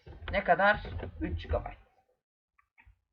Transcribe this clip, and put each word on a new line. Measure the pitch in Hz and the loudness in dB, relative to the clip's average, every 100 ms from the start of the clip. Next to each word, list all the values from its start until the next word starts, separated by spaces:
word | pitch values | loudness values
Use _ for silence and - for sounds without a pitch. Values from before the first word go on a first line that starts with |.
| - - - | -20 -14 -4
Ne | 190 | 0
kadar? | 196 170 202 214 - - - - | 4 6 6 4 0 -8 -8 -6
Üç | 311 - | -4 -4
gigabayt. | - - - - - _ _ _ _ _ _ _ _ _ - - _ | -2 -4 -4 -14 -20 _ _ _ _ _ _ _ _ _ -20 -20 _